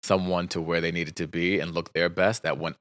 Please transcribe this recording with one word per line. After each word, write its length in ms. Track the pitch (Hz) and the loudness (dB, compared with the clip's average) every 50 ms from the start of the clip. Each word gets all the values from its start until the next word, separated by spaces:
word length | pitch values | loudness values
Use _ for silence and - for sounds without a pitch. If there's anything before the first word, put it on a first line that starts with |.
| - | 2
someone 440 | - 98 95 92 92 90 87 87 87 | 2 2 2 4 2 0 0 0 -2
to 120 | - 87 | -4 -4
where 180 | 82 82 85 82 | -2 0 0 0
they 100 | 82 85 | 0 0
needed 240 | 82 85 82 78 80 | 0 -2 -4 -4 -4
to 100 | - 85 | -6 -6
be 320 | 76 - 85 87 90 98 92 | -4 -2 0 0 2 2 2
and 140 | 73 90 82 | 0 0 -2
look 180 | 85 85 - _ | -4 -4 -2 _
their 160 | 90 87 87 | 0 0 2
best, 340 | 85 90 90 101 117 - - | 2 4 2 2 2 0 -2
that 140 | 80 71 | -2 -2
when 180 | 71 80 82 80 _ | -2 -4 -6 -2 _